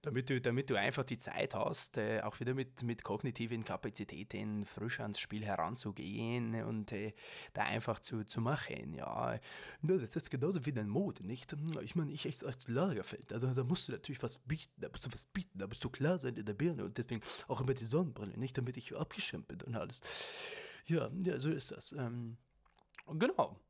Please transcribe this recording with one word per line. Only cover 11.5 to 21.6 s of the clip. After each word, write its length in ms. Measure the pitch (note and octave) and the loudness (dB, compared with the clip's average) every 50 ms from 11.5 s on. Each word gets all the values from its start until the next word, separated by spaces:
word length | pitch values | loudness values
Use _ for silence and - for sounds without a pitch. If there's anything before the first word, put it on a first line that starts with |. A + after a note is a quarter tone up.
| - D3 D3+ E3 D#3 - | -4 -2 -2 -2 -2 -2
Ich 140 | - A#2+ - | -4 0 0
meine, 160 | F3 D#3 C#3 | 2 2 2
ich 120 | B2+ D3+ - | 0 -2 -2
echt 200 | - - - - | -4 -4 -2 -4
als 240 | C#3 B2 - - - | -4 -6 -6 -2 0
Lagerfeld, 640 | A#2 C3 F3 G3 D3 G2+ - - - - - - | 2 4 4 4 2 0 -2 -4 -6 -8 -8 -4
da, 80 | - A#2 | -2 0
da, 120 | B2 C3 | 2 2
da 120 | B2 C3 B2 | 2 2 4
musst 240 | B2 F3+ - - - | 4 4 4 4 0
du 40 | |
natürlich 300 | B2 - - - C#3 - | -2 -4 -4 -6 -4 -4
was 160 | - A2+ - - | -2 -4 -4 -6
bieten, 420 | _ B2+ D3+ D#3 - - _ - | _ -4 -2 -2 -4 -12 _ -8
da 80 | - - | -8 -6
musst 160 | - - - | -6 -6 -6
du 60 | C3 | -4
was 140 | - - - | -4 -6 -8
bieten, 320 | _ _ G3 F3+ - _ F#2+ | _ _ -2 -2 -2 _ -6
da 80 | F#2+ | -4
musst 160 | G2 A2 - | -4 -4 -2
du 80 | - A#2 | -4 -4
klar 280 | - - C3 D3+ F#3 F3 | 0 2 4 4 4 4
sein 180 | C3+ B2+ A2+ | 2 0 -2
in 100 | A2 G#2 | 0 -2
der 80 | G#2+ G#2 | -2 0
Birne 300 | G2+ C#3+ F3 E3 - - | 4 2 2 4 2 -2
und 140 | - - - | -2 -2 -2
deswegen 240 | A#2 - A#2+ A2 - - - - - - | -2 0 -2 -2 -2 -4 -8 -8 -2 -2
auch 120 | C3+ - | 0 2
immer 140 | C3 B2+ C3+ | 2 2 2
die 100 | - A2+ | 2 2
Sonnenbrille, 540 | A2 A#2 D#3+ F#3 D3 A#2 - G#2 G2 - - | 2 2 2 2 2 0 -4 -4 -4 -2 -2
nicht? 180 | B2 C3 - | -2 0 0
Damit 200 | - B2 B2+ B2 | 0 0 0 -2
ich 180 | B2+ - - - | -4 -6 -6 -2
abgeschirmt 540 | - D#3 - - - - - - D#2+ - - | -2 -2 -2 -2 -4 -4 -2 -4 -6 -6 -6
bin 120 | - - | -8 -8
und 120 | - - A#2 | -4 -2 -2
alles. 280 | A2 - - C3 - - - - - - - - - - - - - - - - - - | 0 -2 -2 -4 -8 -8 -6 -4 -4 -4 -4 -6 -6 -8 -8 -8 -8 -10 -12 -14 -14 -2
Ja, 260 | - E3 D#3+ B2 A2 C3+ F3+ F#3 | 0 2 2 2 0 0 0 2
ja, 160 | F3+ E3+ B2 | 2 2 2
so 100 | C3 D#3 | 2 2
ist 220 | E3 C3+ | 2 2